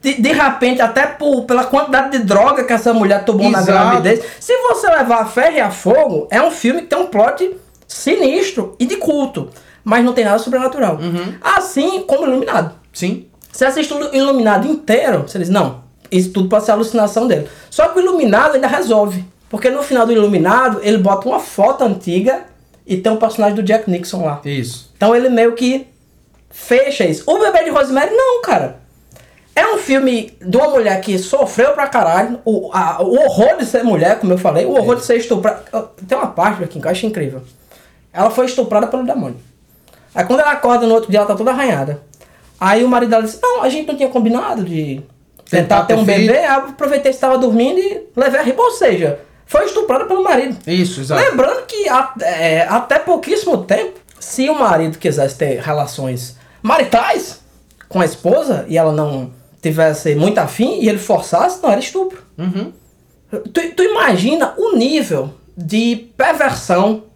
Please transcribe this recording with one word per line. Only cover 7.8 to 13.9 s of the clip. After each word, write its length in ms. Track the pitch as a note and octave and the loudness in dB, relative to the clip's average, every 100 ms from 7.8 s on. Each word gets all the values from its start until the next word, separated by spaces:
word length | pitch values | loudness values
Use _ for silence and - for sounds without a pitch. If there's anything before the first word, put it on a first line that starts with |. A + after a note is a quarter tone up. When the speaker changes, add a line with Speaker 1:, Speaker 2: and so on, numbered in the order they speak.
| _ | _
Speaker 1:
sinistro 880 | - - E4+ C#4 D#4+ F#4+ - F#3 - | -8 -2 2 2 2 -2 -4 -8 -4
e 60 | |
de 120 | B3 G#4 | -4 -2
culto. 500 | - D4 C4+ - - - - - | -2 -2 -2 -6 -12 -16 -20 -14
Mas 220 | G#3+ A3+ | -2 2
não 80 | A#3+ | 2
tem 100 | B3 G#3+ | 2 0
nada 120 | G#3 | 0
sobrenatural. 580 | A3 B3+ B3+ C#4 A3 D#3 | 0 -2 -2 -2 -2 -2
Speaker 2:
Uhum. 380 | E3+ F3 F3+ - | -4 -6 -6 -6
Speaker 1:
Assim 640 | - F#4+ - C4+ D#4+ F#4 | -2 0 0 -2 -2 -4
como 240 | - C#4+ C#4+ | -2 0 0
Iluminado. 480 | B3+ - G#3 E3+ - _ | -2 -2 -2 -4 -10 _
Speaker 2:
Sim. 340 | - F3+ A3 - _ - | -8 -6 -6 -12 _ -20
Speaker 1:
Você 140 | - | -2
assiste 300 | C4 C4+ D4 | -2 0 -4